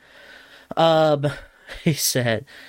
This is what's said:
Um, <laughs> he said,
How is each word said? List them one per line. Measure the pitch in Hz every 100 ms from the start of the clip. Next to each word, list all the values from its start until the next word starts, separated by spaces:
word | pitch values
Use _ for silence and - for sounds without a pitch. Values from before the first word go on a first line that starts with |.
| _ - - - - - - -
Um, | 165 160 156 147 143 - - _
<laughs> | - -
he | 170
said, | 139 - 131 117 110 - -